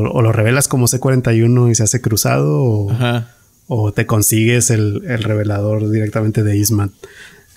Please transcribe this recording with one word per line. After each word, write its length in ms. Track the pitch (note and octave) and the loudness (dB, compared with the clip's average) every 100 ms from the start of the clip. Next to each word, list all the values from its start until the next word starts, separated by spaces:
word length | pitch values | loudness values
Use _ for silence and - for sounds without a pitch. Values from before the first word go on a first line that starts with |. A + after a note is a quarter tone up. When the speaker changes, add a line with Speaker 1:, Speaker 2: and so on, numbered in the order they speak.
| G#2+ | 0
Speaker 1:
o 120 | - | 2
lo 100 | A2+ | 2
revelas 340 | A2 A2 C3 C#3 | 2 2 2 0
como 200 | C3+ A#2+ | 0 0
C 120 | B2+ | 0
cuarenta 340 | C3+ B2+ A#2 | 0 0 2
y 80 | A2+ | 2
uno 280 | A#2 B2 A#2+ | 4 4 2
y 40 | A#2 | 2
se 80 | |
hace 160 | G#2+ B2+ | 0 -2
cruzado, 600 | G2+ G#2 B2+ C3 C#3+ D3+ | -2 -2 0 0 0 0
o, 300 | C3 G#2+ G2+ | 0 0 -2
Speaker 2:
Ajá. 400 | A#2+ B2 A#2+ A#2 _ _ _ - | -2 -2 -2 -6 _ _ _ -8
Speaker 1:
o 240 | A#2+ G#2+ | -4 -2
te 120 | - A2+ | -2 -2
consigues 640 | A2 G2+ A2 A2 A#2+ - | 0 2 2 2 2 2
el, 340 | A2 G#2 G2+ - | 0 0 -4 -6
el 160 | A#2 | -4
revelador 680 | G#2 G#2+ G#2 G2+ G#2 G#2+ G#2+ | -2 -2 -2 -2 -2 -2 0
directamente 540 | A2 G#2+ A2+ G#2+ A2 | -2 -2 -2 -2 0
de 140 | G#2 G2+ | 0 0
Eastman. 320 | G#2 G#2+ G2+ - - - - - _ | 0 0 -2 -8 -20 -20 -20 -20 _